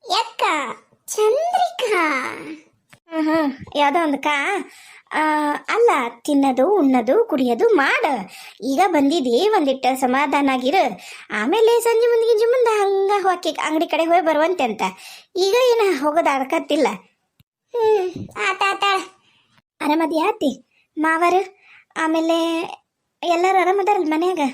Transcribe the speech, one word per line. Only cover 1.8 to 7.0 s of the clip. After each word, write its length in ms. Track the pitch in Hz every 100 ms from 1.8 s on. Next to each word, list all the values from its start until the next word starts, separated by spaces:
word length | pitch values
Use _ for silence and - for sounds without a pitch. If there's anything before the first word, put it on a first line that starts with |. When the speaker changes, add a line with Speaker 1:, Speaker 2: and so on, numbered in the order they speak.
| 480 403 320 277 262 - 311 311 _ _ _ - _
Speaker 2:
ಹ್ಮ್, 180 | 330 311
ಹ್ಮ್, 260 | 320 302 262 - 294
ಯಾವ್ದೋ 280 | 285 311
ಒಂದ್ 140 | 330 285
ಕಾ. 400 | 302 294 294 349 349 - - - _
ಆ, 380 | - 311 302 294
ಅಲ್ಲ, 380 | 294 285 359 466 330 240 240 -
ತಿನ್ನದು, 500 | 285 277 254 269 403
ಉಣ್ಣದು, 500 | 277 262